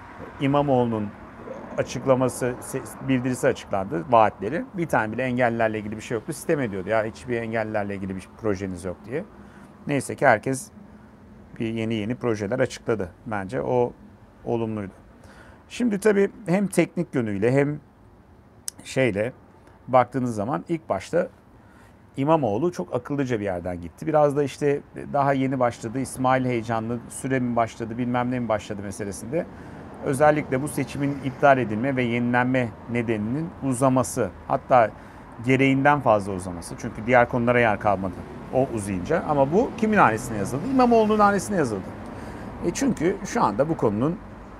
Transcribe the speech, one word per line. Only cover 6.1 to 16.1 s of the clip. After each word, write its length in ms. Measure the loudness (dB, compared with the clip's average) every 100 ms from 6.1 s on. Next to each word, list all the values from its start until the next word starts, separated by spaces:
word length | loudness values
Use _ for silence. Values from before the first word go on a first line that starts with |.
yoktu. 180 | -6 -6
Sitem 280 | -8 -2 -2
ediyordu. 280 | -2 -4 0
"Ya 160 | 0
hiçbir 320 | 0 -6 -6 -4
engellilerle 580 | -2 -4 -2 -4 -4
ilgili 220 | -6 -6 -8
bir 120 | -10 -6
projeniz 440 | -4 -2 -4 -6
yok." 120 | -8 -10
diye. 200 | -8 -8 -8 -14 -20 -20 -20 -12 -4
Neyse 280 | -2 -2
ki 120 | 2 4
herkes 440 | 4 2 -6 -8 -18 -20 -20 -20 -20 -20 -20 -16 -6
bir 60 | -4
yeni 280 | -2 -2
yeni 200 | -2 -2
projeler 440 | -2 -2 0 -2 0
açıkladı. 520 | 0 -2 -4 -2 -4 -10 -8
Bence 360 | -6 -4 -4
o 300 | 0 2 0 -4 -20 -20 -20 -12
olumluydu. 480 | -4 -4 -2 -6 -8 -12 -20 -20 -20 -20 -20 -20 -14
Şimdi 320 | -4 -2 0
tabii 300 | 2